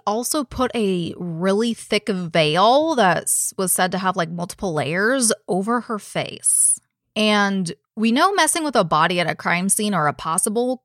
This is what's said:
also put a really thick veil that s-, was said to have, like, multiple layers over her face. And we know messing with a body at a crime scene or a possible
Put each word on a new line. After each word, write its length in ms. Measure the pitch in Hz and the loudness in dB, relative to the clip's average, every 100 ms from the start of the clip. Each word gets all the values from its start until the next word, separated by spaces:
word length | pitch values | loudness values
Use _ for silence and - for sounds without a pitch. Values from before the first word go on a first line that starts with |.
| 202 | -4
also 380 | 214 240 311 269 | -2 -2 -4 -4
put 280 | - 247 | -4 -2
a 400 | 240 202 180 170 - | -2 -2 -2 -4 -6
really 560 | 175 160 185 202 233 | -8 -2 0 2 0
thick 340 | 220 - 208 - | -4 -2 -2 0
veil 880 | 185 175 170 151 165 214 269 320 269 | -4 0 2 2 4 4 4 4 4
that 280 | 190 165 | 4 2
s-, 300 | - - - - | 0 -2 -4 -4
was 160 | 185 | -2
said 180 | - 180 | 0 0
to 60 | 185 | 0
have, 180 | 190 185 | -2 -2
like, 140 | 165 | -4
multiple 440 | 175 - - 196 | -4 -8 -6 -4
layers 600 | 151 131 175 214 269 226 - - | -2 -2 0 0 0 0 -2 -2
over 320 | 185 196 240 | -2 0 -2
her 180 | 220 214 | -4 -10
face. 800 | - 170 - - - - - - _ _ _ - | -8 -6 -6 -6 -2 0 0 -2 _ _ _ -2
And 540 | 214 208 202 196 170 - _ - | 2 2 2 0 -4 -8 _ -2
we 160 | 226 | 2
know 220 | 254 370 | 4 2
messing 320 | 392 311 349 302 | 2 2 0 0
with 100 | 240 | 2
a 80 | |
body 380 | 170 156 170 175 | 2 2 2 2
at 80 | 165 | -2
a 60 | - | -2
crime 340 | 185 175 190 | -2 0 2
scene 240 | - 208 | 0 2
or 140 | 180 147 | 0 0
a 60 | |
possible 720 | 135 160 170 226 214 247 254 | -2 -4 -4 -2 0 -2 -4